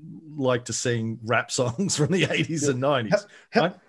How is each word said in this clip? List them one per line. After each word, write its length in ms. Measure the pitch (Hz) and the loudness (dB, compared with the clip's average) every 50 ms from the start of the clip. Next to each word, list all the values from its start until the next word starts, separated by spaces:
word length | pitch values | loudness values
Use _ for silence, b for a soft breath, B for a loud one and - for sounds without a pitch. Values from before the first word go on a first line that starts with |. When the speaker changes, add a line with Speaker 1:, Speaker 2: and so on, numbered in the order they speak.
| 156 165 156 - 160 151 151 | -16 -16 -16 -16 -16 -12 -6
Speaker 1:
like 260 | 147 131 127 127 123 123 | 0 2 2 2 0 -2
to 80 | - 110 | -4 -6
sing 460 | - - 127 120 117 110 113 113 117 110 | -2 -2 -2 0 0 -2 -4 -6 -6 0
rap 260 | 110 120 117 127 - | 2 2 2 2 0
<laughs> 80 | - - | 0 0
songs 380 | 123 120 120 - 202 180 - | 0 0 0 -2 -2 -2 2
from 100 | 143 147 127 185 | 2 2 2 4
the 100 | 185 151 - | 2 2 2
eighties 320 | 165 175 151 127 165 151 147 | 0 -2 -2 -2 -2 0 0
Speaker 2:
Yeah. 60 | 143 | 0
Speaker 1:
and 80 | 131 123 | 0 2
nineties. 320 | 131 147 143 127 113 101 | 2 2 2 2 2 0
Speaker 2:
Help, 160 | 131 202 - b b b b b | 0 0 0 b b b b b
help, 160 | - 220 156 185 - | 2 2 2 2 0
Speaker 1:
Right? 20 | - _ | -6 _